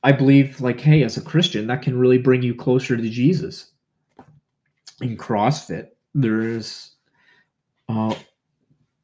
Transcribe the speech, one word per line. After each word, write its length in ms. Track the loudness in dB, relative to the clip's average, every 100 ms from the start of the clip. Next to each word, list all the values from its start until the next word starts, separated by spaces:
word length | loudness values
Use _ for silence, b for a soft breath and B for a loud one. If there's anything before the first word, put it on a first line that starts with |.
I 100 | 2
believe, 480 | 2 6 4 4 -2
like, 180 | -6 0
hey, 240 | 4 4
as 140 | 2 -4
a 40 |
Christian, 460 | -4 -2 0 -2 -4
that 140 | -6
can 180 | -4 0
really 180 | 4 4
bring 240 | 4 2
you 140 | 0 -4
closer 400 | 0 0 0 -4
to 140 | -4
Jesus. 640 | 0 2 0 -4 -14 -20 _ _ _ _ _ -20 _ _ _ _ _ -20 -10
In 160 | -10 -8
CrossFit, 720 | -4 0 0 -2 -6 -12 -12 _ _
there's, 800 | -2 0 0 -2 -6 -10 -14 -20 _ _ _ _ _ _ _ _ _ -8
uh, 260 | -4 -4 -6 -10 _ _ _ _ _ _ _